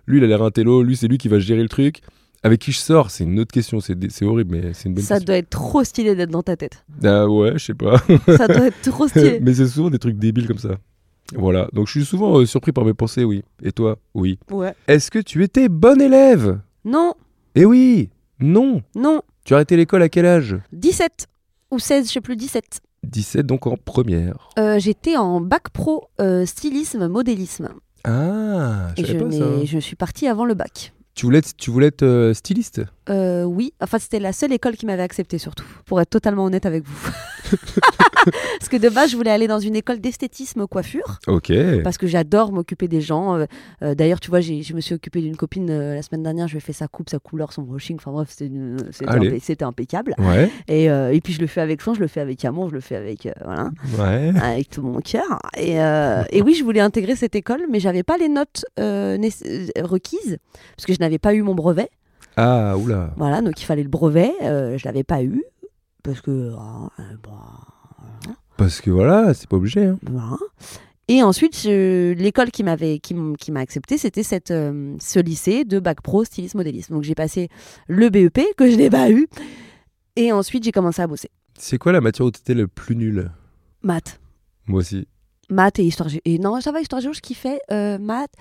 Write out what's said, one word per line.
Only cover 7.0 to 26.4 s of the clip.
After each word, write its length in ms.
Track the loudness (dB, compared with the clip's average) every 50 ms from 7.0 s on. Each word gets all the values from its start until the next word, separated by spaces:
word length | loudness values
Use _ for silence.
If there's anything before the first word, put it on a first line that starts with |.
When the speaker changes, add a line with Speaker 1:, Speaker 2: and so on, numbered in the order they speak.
| 2
Speaker 1:
Ah 240 | 4 4 4 4
ouais, 260 | 4 4 4 4 2 2
je 100 | -2 -4
sais 100 | -6 -8
pas. 220 | -2 2 4 4 4
<laughs> 380 | 6 6 4 6 8 6 6
Speaker 2:
Ça 100 | 6 6 6
doit 180 | 6 6 4
être 160 | 4 2 0 -4
trop 260 | -4 -2 0 0 2
stylé. 320 | 4 6 6 6 4 4 2
Speaker 1:
Mais 120 | 2 4
c'est 120 | 4 2
souvent 220 | 2 2 0 0 0
des 80 | 0 0
trucs 200 | -2 -2 -4 0
débiles 280 | 0 0 0 0 -2
comme 120 | -2 -4 -4
ça. 180 | -4 -6 -6 -8 -8 _ _ _ _ _ _ _ _ -14 -8
Voilà, 340 | -2 0 2 2 2 0 -2 -2
donc 140 | -4 -4
je 60 | -2 -2
suis 120 | -2 -2
souvent, 340 | -2 -2 0 2 4 6 6
euh, 60 | 6
surpris 280 | 6 2 0 -2 0 0
par 120 | 2 2
mes 80 | 2 2
pensées, 320 | 0 -2 -4 0 0 0
oui. 180 | 0 0 -2 -4 -8 _ _ -8
Et 100 | -6 -2
toi ? 260 | 0 0 0 0 -2 _ _ _
Oui. 260 | -2 0 0 -2 -4 -6 _
Speaker 2:
Ouais. 240 | -6 -4 -4 -6 -6 -8 _ 4
Speaker 1:
Est-ce 220 | 4 4 4 2
que 80 | -4 -4
tu 240 | -4 -4 -2 -2 -2
étais 280 | 2 2 2 2 2
bonne 320 | 2 4 6 6 8 8 6
élève ? 580 | 6 8 8 8 8 8 6 4 2 0 -2 -6 _ _ _ _
Speaker 2:
Non. 300 | -2 0 2 2 0 -2 -4 _ _ _ _ _ _ _
Speaker 1:
Eh 100 | 6 8
oui, 460 | 8 8 8 6 6 6 4 2 0 -6 _ _ _ _ _
non. 420 | 0 4 4 4 4 4 2 -2 -4 -6 _
Speaker 2:
Non. 280 | -2 0 2 2 0 -2 -8 _ _ _
Speaker 1:
Tu 80 | 4 4
as 20 |
arrêté 180 | 4 6 6 4 4
l'école 240 | 4 4 4 4 4
à 80 | 4
quel 160 | 4 4 4
âge ? 300 | 6 4 4 2 0 -4 -6 -6 -10
Speaker 2:
Dix-sept 560 | -14 -2 0 0 2 2 0 -2 -2 -8 -16 -20 _ _ _ _ _ _ _ _
ou 80 | -8 -6
seize, 300 | -2 2 2 2 2 0
je 40 | -4
sais 80 | -6
plus, 160 | -6 -6 -8
dix-sept. 440 | -8 -8 -6 -6 -6 -8 _ -16 -20 -20 _ _ _ -14
Speaker 1:
Dix-sept, 420 | -8 -6 -6 -6 -2 -2 -2 0
donc 200 | 0 -2 -2 -2
en 120 | -4 -4 -4 -8
première. 680 | -4 -2 0 0 2 0 0 0 -2 -6 -8 -14 _ _ 0
Speaker 2:
Euh, 200 | 0 2 2 2
j'étais 380 | 2 0 -2 -2 -2 -2 0
en 240 | 0 0 0 0 0
bac 300 | 0 0 0 -2 -2 -6
pro, 380 | -8 -6 -2 -2 -2 -2 -4 _ _ -2
euh, 240 | 0 0 2 0